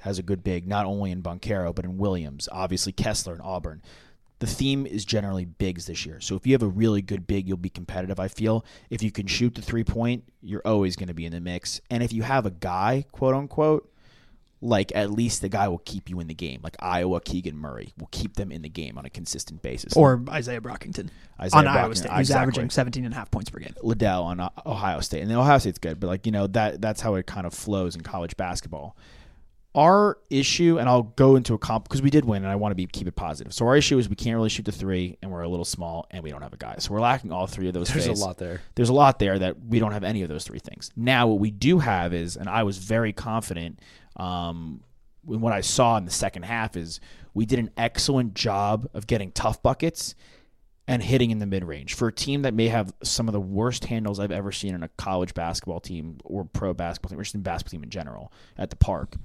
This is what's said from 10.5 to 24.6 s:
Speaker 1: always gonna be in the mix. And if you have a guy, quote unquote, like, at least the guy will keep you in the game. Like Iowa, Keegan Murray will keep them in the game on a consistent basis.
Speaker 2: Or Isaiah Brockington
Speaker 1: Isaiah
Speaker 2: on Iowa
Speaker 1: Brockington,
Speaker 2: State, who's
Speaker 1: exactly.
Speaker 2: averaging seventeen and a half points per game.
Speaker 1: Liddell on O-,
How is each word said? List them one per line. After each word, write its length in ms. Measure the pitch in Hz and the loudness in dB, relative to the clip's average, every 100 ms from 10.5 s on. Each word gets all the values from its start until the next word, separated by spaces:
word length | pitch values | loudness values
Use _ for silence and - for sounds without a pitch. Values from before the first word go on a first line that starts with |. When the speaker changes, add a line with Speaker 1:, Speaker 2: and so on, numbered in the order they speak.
| 101 | -4
Speaker 1:
always 320 | 107 107 95 90 | 2 4 4 0
gonna 180 | 90 | -6
be 100 | 82 | -6
in 80 | 82 | -6
the 80 | 85 | -6
mix. 400 | 87 87 - - - | -6 -6 -6 -10 -4
And 120 | 117 | -2
if 100 | 120 | 0
you 100 | 113 | -2
have 200 | 117 139 | 0 2
a 60 | 104 | 0
guy, 560 | 85 92 90 104 135 143 | -4 -4 0 0 0 -2
quote 220 | - 131 | -2 0
unquote, 560 | 135 143 - 156 156 - _ - _ - - _ - | 0 -2 0 2 2 -2 _ -20 _ -20 -20 _ -8
like, 320 | 117 104 98 | 0 2 2
at 160 | 101 101 | 0 0
least 320 | 104 117 - | 0 0 0
the 80 | 98 | -2
guy 180 | 101 101 | 0 0
will 100 | 85 | 0
keep 240 | - 98 - | -6 -12 -8
you 120 | 90 | -8
in 60 | 82 | -8
the 80 | |
game. 260 | 80 82 65 | -8 -8 -8
Like 140 | 82 - | -12 -8
Iowa, 400 | 90 90 90 87 | -2 0 0 -2
Keegan 360 | - 90 87 73 | -2 -6 -6 -8
Murray 360 | 76 58 50 - | -10 -10 -14 -16
will 100 | - | -12
keep 220 | - - | -6 -6
them 160 | - 98 | -4 -6
in 120 | 78 | -8
the 60 | 78 | -10
game 260 | 82 69 60 | -10 -10 -10
on 80 | |
a 60 | 67 | -14
consistent 500 | - 82 - - 80 | -12 -10 -10 -10 -10
basis. 320 | - 62 - | -8 -8 2
Speaker 2:
Or 280 | 160 143 127 127 | 8 8 8 0
Isaiah 300 | - 120 120 | -6 -6 -8
Brockington 480 | 113 - - - - - - - | -8 -12 -10 -10 -10 -14 -20 -8
Speaker 1:
Isaiah 200 | 92 151 | 6 6
Speaker 2:
on 60 | 143 | 8
Iowa 200 | 135 113 | 4 2
Speaker 1:
Brockington, 60 | 101 | -2
Speaker 2:
State, 120 | 85 | -2
who's 80 | 92 | 0
Speaker 1:
exactly. 200 | 131 131 | 4 4
Speaker 2:
averaging 280 | 131 123 127 | 2 0 0
seventeen 340 | - 123 127 | 0 0 -2
and 80 | 120 | -6
a 40 | 120 | -6
half 140 | 104 | -4
points 200 | - - | -4 -4
per 80 | - | -12
game. 160 | - - | -14 -6
Speaker 1:
Liddell 420 | 113 110 107 90 | -2 2 2 2
on 160 | 85 90 | -2 -4
O-, 100 | 87 - | -6 -8